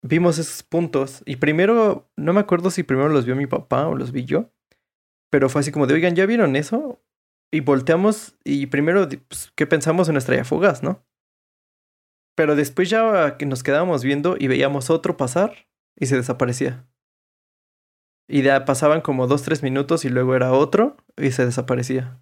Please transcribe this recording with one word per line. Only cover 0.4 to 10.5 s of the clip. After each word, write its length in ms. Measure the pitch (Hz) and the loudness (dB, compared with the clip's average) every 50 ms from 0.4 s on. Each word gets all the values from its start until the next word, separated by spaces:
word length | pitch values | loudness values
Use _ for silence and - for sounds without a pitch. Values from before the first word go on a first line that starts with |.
| 160 - - - | -6 -8 -10 -14
puntos. 600 | - _ - 170 170 160 - 143 135 135 - - - | -12 _ -2 -2 -2 0 -2 -2 -2 -2 -8 -18 -12
Y 120 | - 139 | -12 -6
primero, 760 | 123 143 143 151 160 185 202 233 233 220 208 - - _ _ _ | -2 0 0 2 2 2 2 2 2 2 0 0 -2 _ _ _
no 180 | - 147 160 180 | -6 -2 0 2
me 60 | 208 | 0
acuerdo 300 | 202 202 180 170 170 190 | 2 2 -2 0 0 -2
si 120 | 170 - | -2 -2
primero 260 | 170 - 135 131 139 151 | -2 -2 0 0 2 2
los 160 | 156 139 120 | 2 2 2
vio 100 | 120 127 | 0 -2
mi 120 | 135 143 | -2 -2
papá 400 | 127 139 143 131 _ 123 127 147 165 | -2 -4 -6 -2 _ -2 0 0 -2
o 60 | 160 | -2
los 180 | 135 131 123 | -4 -6 -6
vi 140 | 127 131 123 | -6 -8 -6
yo, 240 | 131 143 165 233 - _ _ _ _ _ _ _ _ _ _ _ _ _ _ _ _ | -2 -4 -4 -4 -6 _ _ _ _ _ _ _ _ _ _ _ _ _ _ _ _
pero 180 | - 143 135 131 | 0 2 2 2
fue 140 | 131 151 | 2 0
así 100 | 143 147 | -2 -2
como 140 | 143 151 143 | 0 0 2
de, 80 | 123 143 | 2 2
"Oigan, 200 | 160 165 180 170 | 2 2 2 2
¿ya 120 | 175 190 | 2 0
vieron 280 | 196 233 233 208 147 131 | 2 2 2 2 2 2
eso?". 480 | 139 151 - 220 247 311 277 - _ _ _ _ _ _ _ _ _ _ _ | -2 -2 -2 -4 -4 -4 -6 -12 _ _ _ _ _ _ _ _ _ _ _
Y 100 | - 151 | -6 -2
volteamos 760 | 135 139 139 131 127 156 165 175 190 214 214 220 - - _ _ _ | 0 2 0 2 2 0 0 2 2 0 0 -2 -8 -20 _ _ _
y 220 | - 143 143 139 | -4 -4 -4 -4
primero, 420 | 131 143 139 147 160 175 202 190 143 | -4 -2 -2 0 2 2 2 0 0
pues, 440 | 131 - _ _ - - - _ _ | -6 -14 _ _ -16 -16 -16 _ _
¿qué 100 | - 180 | -4 0
pensamos? 420 | 170 175 151 - 160 160 180 185 160 | 0 2 0 2 0 0 2 2 2
Una 80 | 151 139 | 0 -2
estrella 260 | 127 - 127 131 127 | 0 0 -2 -2 0
fugaz, 380 | 127 | -2